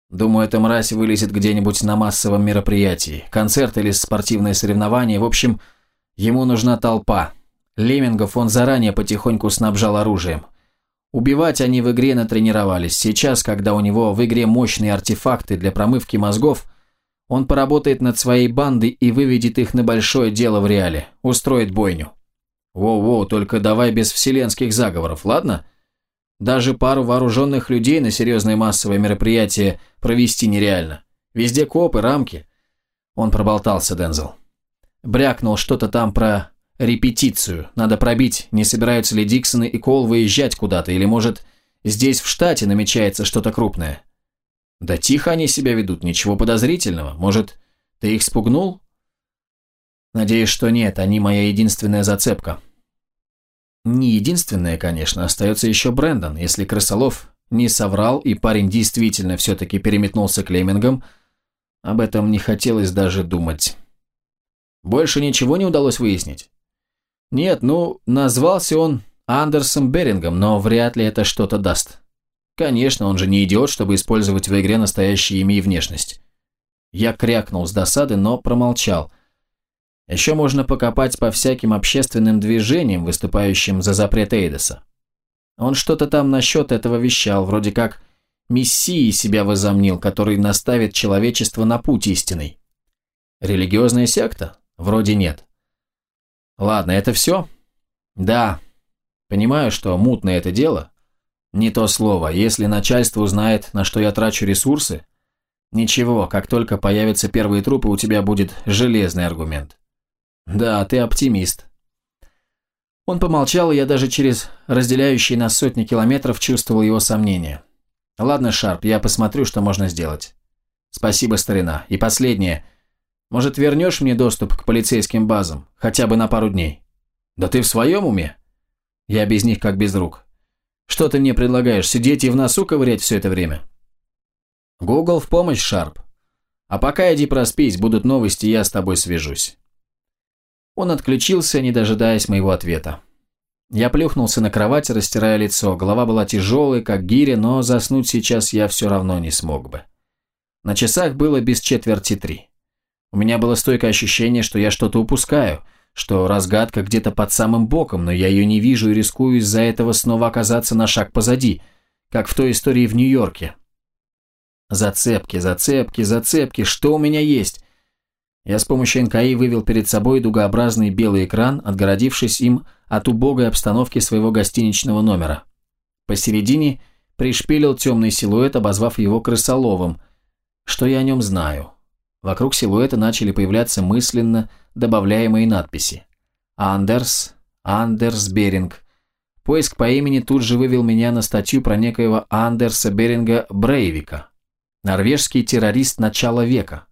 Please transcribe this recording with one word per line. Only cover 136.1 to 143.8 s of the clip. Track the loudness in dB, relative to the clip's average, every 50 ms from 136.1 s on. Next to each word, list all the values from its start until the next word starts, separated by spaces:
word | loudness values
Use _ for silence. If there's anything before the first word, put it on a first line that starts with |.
| -20 _ _ _ _ _ _ _ _ _ _ -6
А | -4
пока | -2 -2 0 0 2 2 2 2
иди | 2 2
проспись, | 0 2 0 0 0 0 2 0 2 2 0
будут | 0 0 2 2 2
новости, | 2 2 2 0 0 -2 0 0
я | 0 2 2 0
с | -2
тобой | -2 -4 -2 -2 -2 -2
свяжусь. | -2 -2 -4 -4 -6 -6 -6 -6 -8 -8 -10 _ _ _ _ _ _ _ _ _ _ _ _ _ _ _ _ _ _ _ _ _ _ _ -8
Он | -4 -2 -2
отключился, | -2 -2 0 0 0 0 0 0 0 0 0 0 0 0
не | 0 2
дожидаясь | 2 2 2 2 2 2 2 2 2 0 0 0
моего | 0 0 2 2
ответа. | 0 0 -2 -4 -4 -4 -6 -8 -12 -12 -16 _ _ _ _ _ _ _ _ _ _ _ _ -6
Я | -2 0